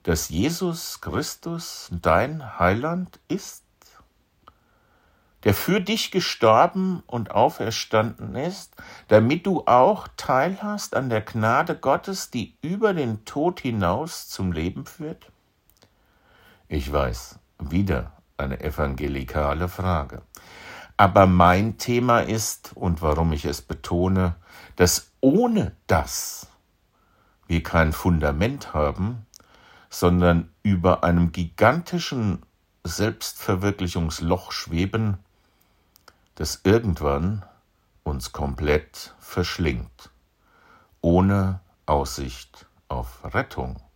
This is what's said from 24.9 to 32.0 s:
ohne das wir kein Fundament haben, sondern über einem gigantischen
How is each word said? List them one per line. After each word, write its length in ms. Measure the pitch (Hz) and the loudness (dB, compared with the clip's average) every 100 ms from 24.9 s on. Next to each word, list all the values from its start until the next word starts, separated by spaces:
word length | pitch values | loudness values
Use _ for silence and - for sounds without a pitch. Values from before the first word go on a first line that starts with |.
| - - _ | 2 -6 _
ohne 560 | 262 180 240 214 87 - - | 4 4 2 0 -2 -6 0
das 600 | 85 - - - - - _ _ _ _ _ _ _ _ _ - | 0 0 -8 -10 -14 -20 _ _ _ _ _ _ _ _ _ -4
wir 160 | 85 | -4
kein 280 | - 85 80 | 0 2 2
Fundament 840 | 71 95 82 73 73 107 139 - | 2 0 2 0 0 -2 -4 -6
haben, 520 | 78 73 67 101 120 - - _ _ _ - _ | -2 -2 -2 -4 -6 -14 -20 _ _ _ -20 _
sondern 640 | - 90 87 87 85 - _ | 0 2 4 4 4 0 _
über 400 | 104 92 90 85 | 0 2 2 2
einem 300 | 87 87 85 | 2 4 2
gigantischen 1120 | 90 82 - 107 160 170 175 | 0 -8 2 2 2 -4 -6